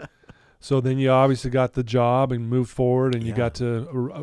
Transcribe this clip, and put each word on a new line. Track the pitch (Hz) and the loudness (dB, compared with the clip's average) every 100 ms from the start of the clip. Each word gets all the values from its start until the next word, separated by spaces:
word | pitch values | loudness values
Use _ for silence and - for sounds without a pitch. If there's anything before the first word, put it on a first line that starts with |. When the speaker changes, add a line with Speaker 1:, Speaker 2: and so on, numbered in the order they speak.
| 131 _ - - _ _ | -20 _ -20 -20 _ _
Speaker 1:
So | - 135 | -2 0
then | 127 131 | 0 0
you | 131 | 4
obviously | 131 135 131 127 | 4 4 2 -2
got | 131 127 | -2 0
the | - | -2
job | 117 123 120 127 135 | -2 2 2 2 0
and | 120 113 | -2 -2
moved | 127 120 | -2 -2
forward, | - 123 127 131 117 | 0 2 2 2 0
and | |
you | 113 | -2
Speaker 2:
Yeah. | 110 | -2
Speaker 1:
got | 117 - | -2 -2
to | 120 117 127 | -4 -4 -4
r-, | 131 123 147 | -6 -6 -8